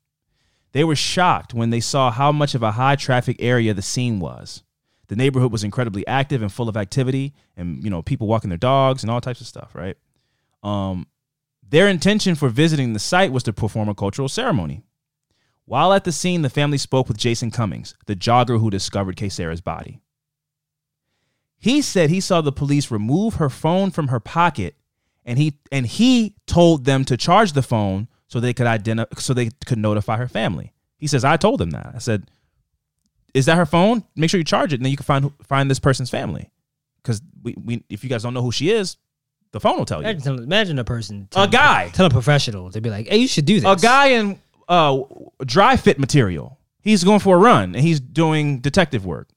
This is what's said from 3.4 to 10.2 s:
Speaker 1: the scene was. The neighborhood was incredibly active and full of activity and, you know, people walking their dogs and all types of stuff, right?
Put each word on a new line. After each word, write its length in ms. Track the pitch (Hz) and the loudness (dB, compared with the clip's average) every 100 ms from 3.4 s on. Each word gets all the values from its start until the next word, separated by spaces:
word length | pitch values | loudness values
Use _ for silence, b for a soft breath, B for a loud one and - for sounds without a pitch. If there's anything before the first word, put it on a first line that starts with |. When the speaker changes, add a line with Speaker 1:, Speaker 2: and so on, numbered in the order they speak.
| 120 123 110 | 0 2 0
Speaker 1:
the 80 | 98 | -2
scene 400 | - - 123 104 | -4 -4 -2 -2
was. 420 | 73 60 - - _ _ _ _ _ | -6 -10 -18 -20 _ _ _ _ _
The 100 | 101 | -2
neighborhood 340 | 135 127 123 | 0 2 0
was 140 | 113 104 | -2 -4
incredibly 420 | 113 117 98 - | -4 -4 -6 -2
active 340 | 135 139 135 | -2 -2 -4
and 80 | 107 | -4
full 180 | - 117 | -6 -6
of 80 | 107 | -6
activity 560 | 98 139 127 135 139 - _ - | -4 -2 -2 -2 -6 -12 _ -12
and, 260 | 87 67 | -10 -8
you 60 | 101 | -8
know, 120 | 87 | -8
people 260 | - 139 104 | -6 -4 -2
walking 200 | 110 104 | -2 -2
their 80 | 85 | -4
dogs 460 | 123 135 131 131 | 0 2 2 0
and 80 | 107 | -4
all 80 | 120 | -6
types 220 | 127 123 | -6 -12
of 60 | 120 | -14
stuff, 240 | - - - | -18 -18 -14
right? 220 | 95 - _ _ | -12 -14 _ _